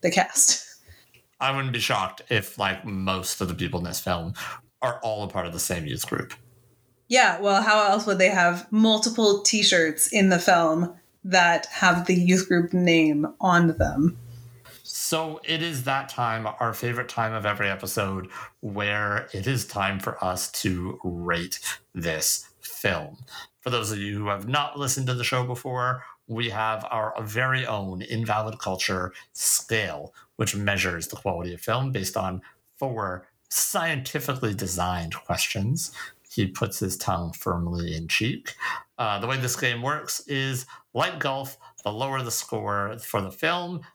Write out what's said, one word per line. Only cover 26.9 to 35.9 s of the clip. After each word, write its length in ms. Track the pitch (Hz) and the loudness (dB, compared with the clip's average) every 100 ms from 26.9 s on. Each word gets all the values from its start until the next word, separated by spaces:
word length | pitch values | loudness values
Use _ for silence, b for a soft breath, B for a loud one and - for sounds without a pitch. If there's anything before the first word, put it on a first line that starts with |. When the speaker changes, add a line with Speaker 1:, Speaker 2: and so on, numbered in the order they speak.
Speaker 2:
our 240 | 117 107 - | -2 -2 -4
very 440 | 107 107 131 131 120 | -4 -2 0 0 0
own 360 | 107 95 92 | -4 -4 -6
Invalid 560 | 98 113 110 107 110 107 | -6 -4 0 0 -2 -4
Culture 540 | - 92 - 92 90 B B | -4 -2 0 -2 -2 B B
scale, 840 | - - - - 113 98 76 76 b b - | -4 0 0 2 0 0 -6 -10 b b -2
which 180 | 107 | -2
measures 540 | 101 101 98 92 87 85 | 0 0 0 0 -2 -6
the 80 | - | -6
quality 380 | 101 87 87 | -4 -4 -6
of 60 | 87 | -6
film 300 | - 117 135 | -4 -2 0
based 260 | 127 95 - | -2 -2 -2
on 260 | 95 90 b b _ _ | -2 -4 b b _ _
four 500 | 135 117 98 90 - _ _ | -6 -4 -4 -6 -12 _ _
scientifically 1040 | - - 196 165 147 135 151 - 131 113 | -2 0 0 0 -2 -4 -6 -4 -2 -2
designed 600 | 98 98 87 90 90 82 | -2 -4 -2 -2 -2 -4
questions. 760 | - - 87 - 104 101 165 - | -8 -6 -4 -2 -2 0 -2 -4